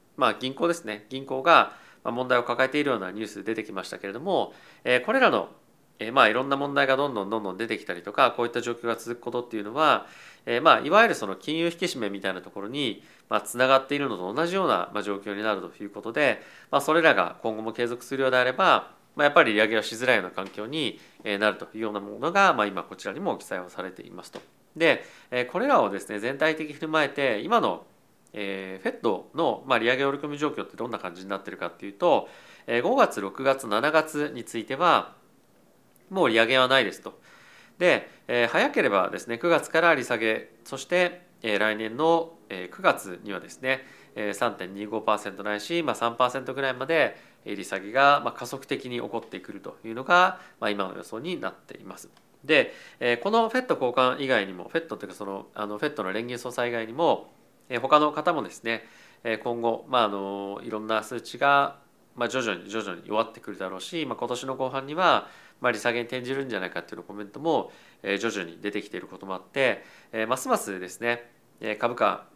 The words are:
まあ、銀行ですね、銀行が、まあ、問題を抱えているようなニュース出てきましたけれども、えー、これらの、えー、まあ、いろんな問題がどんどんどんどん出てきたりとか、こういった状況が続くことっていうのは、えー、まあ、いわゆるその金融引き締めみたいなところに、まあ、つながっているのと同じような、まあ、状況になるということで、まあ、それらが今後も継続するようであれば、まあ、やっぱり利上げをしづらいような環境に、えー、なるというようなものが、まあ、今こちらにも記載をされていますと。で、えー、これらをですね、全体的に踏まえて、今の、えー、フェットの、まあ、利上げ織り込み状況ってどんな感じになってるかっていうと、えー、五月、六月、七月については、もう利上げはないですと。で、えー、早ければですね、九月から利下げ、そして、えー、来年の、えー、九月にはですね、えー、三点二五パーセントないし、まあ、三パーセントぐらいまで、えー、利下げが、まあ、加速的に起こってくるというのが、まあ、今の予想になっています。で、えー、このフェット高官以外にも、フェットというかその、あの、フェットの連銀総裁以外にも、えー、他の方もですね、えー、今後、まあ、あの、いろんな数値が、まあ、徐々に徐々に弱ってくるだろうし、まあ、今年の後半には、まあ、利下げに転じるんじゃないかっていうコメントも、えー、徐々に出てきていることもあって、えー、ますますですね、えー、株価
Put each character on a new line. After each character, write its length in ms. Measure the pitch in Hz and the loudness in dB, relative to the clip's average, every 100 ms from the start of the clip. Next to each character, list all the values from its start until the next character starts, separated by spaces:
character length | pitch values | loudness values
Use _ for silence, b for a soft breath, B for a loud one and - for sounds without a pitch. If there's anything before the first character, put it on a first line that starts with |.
| _ - | _ 0
ま 120 | 123 | 0
あ、 60 | |
銀 200 | 104 131 | 2 -4
行 140 | 135 170 | -2 0
で 60 | |
す 100 | 170 | 0
ね、 220 | 110 104 - | -6 -10 -10
銀 180 | 131 135 | -12 -8
行 160 | 131 | -2
が、 400 | 165 151 98 B B B | 6 8 6 B B B
ま 80 | - | -6
あ、 20 | |
問 160 | 120 127 | -4 2
題 100 | 123 | 2
を 60 | |
抱 220 | 120 117 131 | 2 2 2
え 20 | |
て 100 | 143 | 2
い 60 | |
る 60 | 143 | 0
よ 80 | 117 | 0
う 20 | |
な 100 | 92 | -2
ニ 100 | 101 | -6
ュ 20 | |
ー 20 | 107 | -8
ス 180 | 101 | -8
出 100 | 98 | -6
て 100 | 107 | -6
き 80 | 107 | -6
ま 100 | 95 | -8
し 60 | 90 | -8
た 100 | - | -8
け 80 | 98 | -10
れ 60 | |
ど 80 | 107 | -8
も、 320 | 170 165 98 B B B | -2 0 0 B B B
え 140 | 123 123 | 0 2
ー、 60 | 165 | 2
こ 80 | |
れ 60 | 262 | 4
ら 100 | 233 | 6
の、 180 | 117 - - _ _ _ - | 4 0 -8 _ _ _ -10
え 120 | 110 | 0
ー、 20 | |
ま 100 | 131 | 6
あ、 60 | 110 | 8
い 60 | |
ろ 80 | 113 | 6
ん 80 | 135 | 2
な 60 | 139 | 0
問 160 | 143 | 0
題 120 | 139 135 | 2 4
が 120 | 135 | 4
ど 100 | 143 | 2
ん 60 | |
ど 100 | 113 | -2
ん 60 | 98 | -2
ど 100 | 113 | -2
ん 20 | |
ど 100 | 98 | -2
ん 40 | 92 | -4
出 100 | 117 | -4
て 120 | 107 | -4
き 80 | - | -6
た 80 | |
り 80 | 87 | -10
と 100 | 87 | -4
か、 180 | 104 127 | 2 4
こ 100 | - | 4
う 40 | 117 | -2
い 40 | |
っ 20 | |
た 80 | 120 | -2
状 120 | 113 | -4
況 140 | 117 117 | -4 -4
が 100 | 113 | -4
続 220 | - 120 | -6 -10
く 40 | |
こ 80 | - | -6
と 120 | 123 | -6
っ 60 | 120 | -6
て 80 | 113 | -6
い 40 | |
う 40 | |
の 80 | 104 | -6
は、 340 | 127 156 110 - B B B | 0 4 2 0 B B B
え 140 | - 120 | -2 4
ー、 40 | |
ま 120 | 156 | 6
あ、 60 | 117 | 6
い 100 | 127 | 6
わ 120 | 196 | 6
ゆ 60 | 226 | 6
る 60 | |
そ 120 | 151 98 | 4 -4
の 80 | |
金 220 | 95 - 160 | -6 -4 -2
融 100 | 170 | -2
引 60 | |
き 120 | 170 175 | -2 -4
締 140 | 131 | -4
め 100 | 104 | -6
み 100 | 98 | -4
た 80 | 98 | -4
い 60 | |
な 80 | 92 | -6
と 80 | 98 | -8
こ 100 | 101 | -12
ろ 80 | 101 | -8
に、 340 | 139 131 95 B B - | -4 -4 -4 B B -4
ま 80 | 107 | -4
あ、 20 | |
つ 160 | - 120 | -2 0
な 120 | 131 | 4
が 100 | 135 | 4
っ 80 | 135 | 2
て 80 | |
い 40 | 143 | -2
る 120 | 139 | -4
の 80 | 98 | -4
と 140 | 90 | -4
同 120 | 117 170 | -2 -2
じ 80 | |
よ 120 | 190 175 | 0 2
う 20 | |
な、 220 | 95 90 | 0 0
ま 80 | 104 | -4
あ、 20 | |
状 140 | 98 98 | -4 -4
況 180 | 107 | -6
に 80 | 101 | -4
な 120 | 107 | -2
る 80 | 98 | -2
と 200 | 90 - | -6 -12
い 40 | 101 | -14
う 40 | |
こ 120 | 104 | -10
と 100 | 110 | -6
で、 300 | 120 143 104 B B B | 0 0 0 B B B
ま 80 | 143 | -2
あ、 20 | |
そ 100 | 139 | 2
れ 80 | 160 | 4
ら 140 | 160 | 6
が 240 | 104 85 - | 6 2 -2
今 140 | 113 110 | -6 -6
後 60 | |
も 100 | 110 | -6
継 140 | 110 120 | -4 -4
続 180 | 120 | -4
す 100 | - | -6
る 80 | 135 | -2
よ 60 | 131 | 2
う 20 | |
で 60 | 127 | 4
あ 80 | |
れ 80 | 123 | 2
ば、 400 | 131 185 117 - - _ - | 2 4 4 2 -12 _ 2
ま 60 | |
あ、 20 | |
や 60 | 147 | 4
っ 20 | |
ぱ 100 | 143 | 6
り 100 | 127 | 6
利 60 | 104 | 6
上 80 | 107 | 4
げ 100 | 110 | 4
を 40 | |
し 120 | 104 | -2
づ 100 | 113 | -2
ら 80 | 123 | 2
い 40 | 113 | 4
よ 60 | |
う 20 | 90 | 2
な 40 | |
環 160 | - 98 | -6 -8
境 180 | - 107 | -8 -8
に、 340 | 156 127 - B B | -4 -4 -6 B B
え 140 | 110 101 | -4 0
ー、 20 | |
な 120 | 107 | 2
る 60 | 95 | 0
と 80 | 98 | -6
い 40 | 110 | -8
う 0 | |
よ 120 | 110 | -6
う 20 | |
な 60 | 104 | -6
も 180 | 101 107 | -8 -6
の 140 | 143 | -2
が、 200 | 190 196 | 4 4
ま 120 | 135 | 4
あ、 20 | 104 | 0
今 160 | 92 | -2
こ 140 | - 92 | -8 -10
ち 100 | - | -10
ら 80 | |
に 60 | 127 | -6
も 180 | 190 107 | -4 -4
記 80 | - | -6
載 140 | 95 | -10
を 100 | 90 | -8
さ 120 | - | -10
れ 80 | 92 | -10
て 120 | 90 | -12
い 80 | 92 | -16
ま 120 | 92 | -18
す 80 | - | -16
と。 80 | - - _ _ 156 | -18 -20 _ _ 0
で、 260 | 160 123 B B B | 2 2 B B B
え 120 | 123 | -4
ー、 40 | 123 | -2
こ 140 | 180 | -2
れ 80 | 262 | 2
ら 120 | 247 | 2
を 80 | 104 | 2
で 120 | 98 | -2
す 100 | - | -8
ね、 80 | 104 | -6
全 180 | 113 139 | -6 0
体 200 | 156 156 | 0 0
的 120 | 151 | -6
に 80 | 143 | -8
踏 120 | 160 | -2
ま 140 | 156 | 0
え 60 | 143 | 0
て、 320 | 143 135 107 | 0 0 0
今 220 | 139 233 | 0 2
の、 240 | 120 85 - _ _ _ _ 107 | 2 -2 -8 _ _ _ _ -10
え 440 | 101 98 95 95 | -8 -6 -8 -8
ー、 20 | |
フ 60 | 226 | -6
ェ 100 | - | -2
ッ 20 | |
ト 300 | 117 92 - | 0 -2 -4
の、 300 | 139 156 104 135 | -2 0 0 0
ま 80 | 123 | 2
あ、 20 | |
利 80 | 117 | 4
上 100 | 131 | 2
げ 80 | |
織 140 | 139 139 | 0 -2
り 60 | |
込 20 | 147 | -6
み 120 | 147 | -4
状 100 | 147 | -4
況 160 | 104 | -4
っ 20 | 98 | -8
て 100 | - | -8
ど 120 | 120 | -8
ん 20 | |
な 80 | 110 | -6
感 160 | 90 | -8
じ 80 | 87 | -10
に 60 | 95 | -8
な 100 | 95 | -8
っ 60 | |
て 80 | - | -8
る 40 | 92 | -8
か 120 | 87 | -8
っ 40 | |
て 140 | - 98 | -8 -14
い 40 | |
う 20 | |
と、 360 | - 175 123 - B B B B | 0 4 4 2 B B B B
え 140 | 120 | 0
ー、 20 | |
五 140 | 165 269 | 2 4
月、 240 | 220 - | 2 0
六 240 | 98 95 | -6 -2
月、 240 | 135 135 117 | 0 0 0
七 240 | 104 143 | 0 4
月 400 | 156 156 147 147 | 4 2 0 -4
に 80 | 127 | -6
つ 160 | 113 117 | -10 -8
い 60 | |
て 100 | 107 | -6
は、 400 | 135 175 127 - - _ _ _ _ _ _ _ _ - | 0 4 4 2 -8 _ _ _ _ _ _ _ _ -8
も 140 | 196 | 0
う 40 | 143 | 4
利 60 | |
上 120 | 113 113 | 6 4
げ 120 | 131 | 6
は 80 | 127 | 6
な 140 | 135 | 4
い 40 | |
で 80 | 104 | 2
す 80 | - | -2
と。 160 | 98 - B B B B B - | -12 -16 B B B B B 0
で、 320 | 175 135 - B B | 2 2 0 B B
え 200 | 120 117 | 0 2
ー、 20 | |
早 220 | 165 269 | 2 2
け 120 | 285 | 2
れ 80 | 143 | 2
ば 180 | 101 92 | 2 0
で 100 | 92 | -4
す 80 | - | -8
ね、 100 | 117 | -4
九 100 | 170 | 2
月 220 | 160 - | 2 2
か 100 | 160 | 2
ら 140 | 170 | 4
利 100 | 151 | 4
下 140 | 123 120 | 2 0
げ、 320 | 113 110 - - | 0 -2 -4 -18
そ 120 | - 131 | -12 -12
し 80 | |
て、 380 | - 180 175 175 - _ | -2 0 0 -4 -18 _
え 140 | 113 104 | -2 0
ー、 20 | |
来 160 | 107 107 | 2 0
年 200 | 110 120 | -4 0
の、 360 | 160 165 165 - - | 2 4 0 -10 -12
え 200 | 95 90 | -12 -10
ー、 20 | |
九 80 | - | -2
月 380 | 180 - 95 90 | 2 2 -2 -12
に 100 | 107 | -8
は 60 | 95 | -10
で 100 | - | -10
す 120 | - | -6
ね、 240 | 131 131 B B B - | -2 -2 B B B -6
え 140 | 104 | -4
ー、 40 | |
三 220 | 101 123 101 | 0 -2 -2
点 180 | 92 | -8
二 120 | 98 104 | -10 -6
五 140 | 107 | -4
パ 140 | 107 | 0
ー 40 | 104 | 0
セ 100 | 101 | -2
ン 40 | |
ト 100 | 98 | -8
な 100 | 101 | -4
い 60 | 104 | -4
し、 240 | - 170 | -2 -2
ま 80 | 151 | -2
あ、 20 | |
三 220 | 110 117 - | -2 -2 2
パ 100 | 123 | 0
ー 60 | |
セ 80 | 135 | 0
ン 40 | |
ト 100 | 127 | -6
ぐ 60 | 131 | -4
ら 100 | 135 | -4
い 40 | |
ま 120 | 123 131 | -2 0
で、 300 | 165 120 - B B | 2 2 0 B B
え 80 | - | -10
ー、 40 | 98 | -10
利 80 | |
下 140 | 98 95 | -6 -8
げ 140 | 98 | -2
が、 280 | 123 139 143 | 4 6 6
ま 60 | 120 | 2
あ、 20 | |
加 140 | - 123 | -6 -8
速 200 | 135 - | -10 -6
的 220 | 135 127 | -6 -6
に 120 | 120 | -8
起 80 | 120 | -6
こ 140 | 117 | -6
っ 40 | - | -8
て 100 | 95 | -12
く 140 | - | -12
る 80 | 98 | -14
と 180 | - - | -14 -14
い 60 | 113 | -12
う 40 | |
の 80 | 113 | -8
が、 380 | 135 175 185 190 B B | 4 6 6 2 B B
ま 80 | 110 | -2
あ、 40 | |
今 180 | 101 95 | -2 -4
の 80 | - | -6
予 80 | |
想 160 | - 110 | -12 -10
に 200 | 156 170 | -8 -6
な 100 | 92 | -8
っ 40 | |
て 240 | - - - | -10 -16 -18
い 60 | |
ま 120 | 98 - | -18 -18
す。 120 | - _ _ _ | -20 _ _ _
で、 300 | 131 151 120 B B B | 2 4 4 B B B
え 160 | 123 | 0
ー、 60 | 120 | 0
こ 100 | 190 | 2
の 180 | 226 226 | 2 2
フ 100 | 254 | 0
ェ 40 | |
ッ 40 | 254 | -2
ト 100 | 139 | 0
高 160 | 127 | 0
官 240 | 123 127 131 | 2 2 2
以 60 | 135 | 2
外 200 | 120 95 | 2 0
に 60 | |
も、 160 | 92 87 | -6 -8
フ 100 | 165 | -6
ェ 40 | |
ッ 40 | 165 | -6
ト 80 | 107 | -8
と 100 | - | -12
い 0 | |
う 40 | |
か 40 | |
そ 100 | 92 | -12
の、 220 | 101 98 - | -10 -10 -10
あ 100 | - 104 | -10 -8
の、 120 | 104 | -4
フ 80 | 151 | -6
ェ 20 | |
ッ 40 | |
ト 80 | 147 | -4
の 100 | 95 | -4
連 140 | 101 120 | -4 -6
銀 120 | 120 | -8
総 120 | 127 | -8
裁 200 | 120 120 | -4 -2
以 20 | |
外 140 | 117 110 | -2 -6
に 60 | |
も、 400 | 127 165 107 - _ _ _ - | 0 2 2 -2 _ _ _ -8
え 80 | 120 | -4
ー、 20 | |
他 180 | 131 147 | 4 4
の 140 | 151 | 4
方 220 | 151 151 | 2 0
も 80 | 160 | 0
で 80 | 95 | -4
す 120 | - | -8
ね、 220 | 117 113 - B B B | -6 -6 -8 B B B
え 100 | 117 | -4
ー、 40 | 110 | -4
今 220 | 123 120 | -2 -2
後、 240 | 117 113 - | 0 -2 0
ま 120 | 127 | 2
あ、 40 | |
あ 40 | 107 | 2
の、 520 | 101 98 98 98 101 | 0 -6 -6 -8 -8
い 80 | - | -8
ろ 80 | 107 | -8
ん 60 | 107 | -2
な 160 | 110 | -2
数 180 | 107 120 | -2 -8
値 180 | - 120 | -10 -2
が、 400 | 139 143 139 - _ _ _ | 4 4 2 -2 _ _ _
ま 120 | - 120 | -6 -4
あ、 20 | |
徐 140 | 127 | -2
々 120 | 117 | -2
に 160 | 104 98 | -4 -6
徐 120 | 110 | -8
々 120 | 98 | -6
に 80 | 85 107 | -10 -4
弱 180 | 110 | -2
っ 80 | 110 | -2
て 80 | - | -6
く 100 | - | -14
る 80 | 95 | -10
だ 100 | 95 | -8
ろ 100 | 95 | -8
う 20 | |
し、 240 | - 170 143 | -10 -8 -6
ま 60 | |
あ、 40 | 117 | -6
今 120 | 123 | -6
年 160 | 123 | -6
の 100 | 135 | -6
後 160 | 135 131 | -4 -4
半 160 | 135 135 | -4 -6
に 80 | |
は、 340 | 156 180 120 - B B B | 0 4 4 2 B B B
ま 100 | 127 | -2
あ、 20 | |
利 60 | 110 | 0
下 140 | 120 | 0
げ 80 | 117 | -2
に 40 | |
転 180 | 117 127 | -2 -6
じ 120 | 120 | -6
る 100 | 135 | -4
ん 60 | 135 | -4
じ 60 | 104 | -4
ゃ 40 | |
な 60 | 92 | -6
い 40 | |
か 100 | 87 | -8
っ 40 | |
て 100 | - | -10
い 40 | 110 | -12
う 40 | |
コ 120 | 107 | -14
メ 100 | 101 | -14
ン 40 | 104 | -14
ト 120 | 123 | -6
も、 320 | 160 139 - B B B | 0 0 0 B B B
え 140 | 101 98 | -4 -2
ー、 20 | |
徐 100 | 113 | -2
々 140 | 101 | -4
に 140 | 85 82 | -6 -8
出 100 | 104 | -6
て 120 | 101 | -6
き 80 | - | -8
て 80 | 92 | -10
い 20 | |
る 60 | 92 | -12
こ 100 | 92 | -14
と 80 | |
も 100 | 98 | -10
あ 40 | 92 | -10
っ 40 | |
て、 400 | - 135 131 101 B B B | -6 0 0 0 B B B
え 120 | 113 | -4
ー、 20 | 110 | -2
ま 100 | 131 | -2
す 120 | 269 | 0
ま 100 | 226 | -2
す 200 | - 95 | -2 -8
で 100 | 90 | -10
す 100 | - | -6
ね、 300 | 117 120 - _ _ _ | -4 -4 -6 _ _ _
え 120 | 110 | -8
ー、 60 | 107 | -2
株 160 | 120 | -2
価 320 | 117 107 98 - | 2 0 0 -6